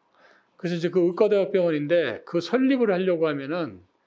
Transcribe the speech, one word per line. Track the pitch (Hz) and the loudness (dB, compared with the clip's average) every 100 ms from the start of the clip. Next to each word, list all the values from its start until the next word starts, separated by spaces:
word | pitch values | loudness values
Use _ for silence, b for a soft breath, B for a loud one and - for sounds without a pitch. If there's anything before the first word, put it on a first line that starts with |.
| _ b b b b _ | _ b b b b _
그래서 | 170 175 | -6 -4
이제 | 170 | -2
그 | 180 | 2
의과대학병원인데 | 175 175 214 202 185 185 175 151 147 170 135 98 - | 2 4 4 4 0 0 -2 -2 0 0 0 -4 -6
그 | 170 | -6
설립을 | - 254 262 262 214 | -2 0 2 2 2
하려고 | 180 185 165 160 | 0 0 0 0
하면은 | 143 135 175 139 92 - _ | -2 -4 -6 -6 -10 -20 _